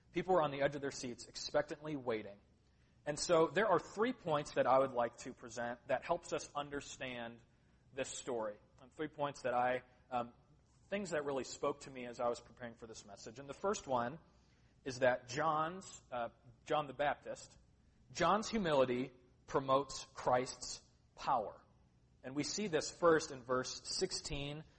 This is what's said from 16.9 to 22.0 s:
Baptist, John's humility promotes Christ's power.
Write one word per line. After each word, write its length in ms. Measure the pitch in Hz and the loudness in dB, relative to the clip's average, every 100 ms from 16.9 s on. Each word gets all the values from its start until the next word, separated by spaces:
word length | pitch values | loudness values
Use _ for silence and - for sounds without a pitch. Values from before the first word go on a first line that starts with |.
Baptist, 560 | 127 143 123 113 120 - - _ _ _ _ - | 0 0 0 -6 -10 -12 -20 _ _ _ _ -12
John's 340 | - 170 202 220 | 0 4 4 2
humility 640 | 226 175 147 127 123 135 - - _ - | 0 4 6 6 4 -2 -8 -20 _ -2
promotes 600 | 147 135 135 143 - - | 0 4 2 2 -6 -12
Christ's 680 | - - 127 131 - - - _ _ _ - | -4 2 2 2 -6 -10 -12 _ _ _ -8
power. 360 | - 131 95 - - _ _ _ | 0 0 0 -8 -20 _ _ _